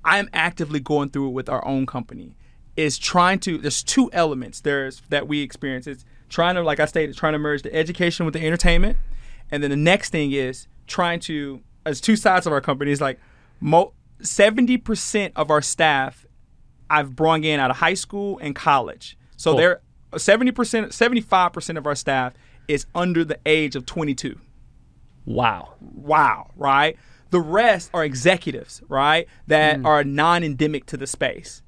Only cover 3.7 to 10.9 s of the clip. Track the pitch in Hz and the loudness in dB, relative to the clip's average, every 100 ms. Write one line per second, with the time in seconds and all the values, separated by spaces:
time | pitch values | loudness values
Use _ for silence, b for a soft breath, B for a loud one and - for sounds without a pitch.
3.7 | - - - 247 175 160 135 113 - 151 | -6 -2 2 2 2 0 -2 -8 -8 -2
4.7 | 143 135 - - 143 143 147 139 - 143 | -2 -4 -10 -4 -4 -2 -4 -4 -8 -8
5.7 | 127 127 139 - b b - 170 180 165 | -8 -10 -16 -20 b b 0 0 2 0
6.7 | 147 151 170 151 - 160 151 151 147 - | 0 0 0 -2 -2 -2 0 -2 -4 -4
7.7 | 160 160 175 175 165 170 165 160 170 175 | -2 -2 0 -2 0 -4 -2 -2 2 4
8.7 | 170 196 - b b b b b 147 143 | 6 6 4 b b b b b -4 -2
9.7 | 143 156 202 - 165 147 139 127 131 - | 2 4 2 2 -4 -2 -2 -4 -8 -16
10.7 | - - | -20 -10